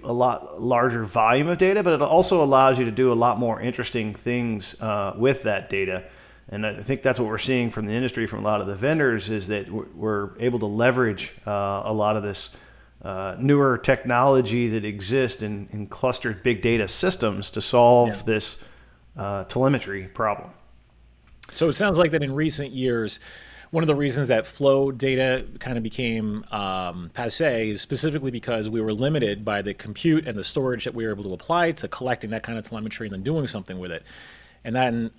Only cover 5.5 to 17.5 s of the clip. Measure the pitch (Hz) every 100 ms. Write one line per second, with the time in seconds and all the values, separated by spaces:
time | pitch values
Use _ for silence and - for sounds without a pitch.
5.5 | 98 - 98 95 92 - - - - -
6.5 | 104 107 92 104 135 135 123 110 107 -
7.5 | 127 117 110 104 113 127 117 110 107 104
8.5 | 104 95 98 131 160 135 113 95 110 92
9.5 | 104 95 104 - - 110 104 101 - 120
10.5 | 120 104 104 123 127 117 98 - - -
11.5 | 101 98 98 104 107 104 107 104 95 -
12.5 | - - - - _ 95 95 95 92 135
13.5 | 143 139 117 - 131 123 120 135 135 113
14.5 | 120 117 110 104 101 95 135 123 - 107
15.5 | 104 101 107 101 - 127 123 117 95 127
16.5 | 110 117 117 98 - - - 113 98 95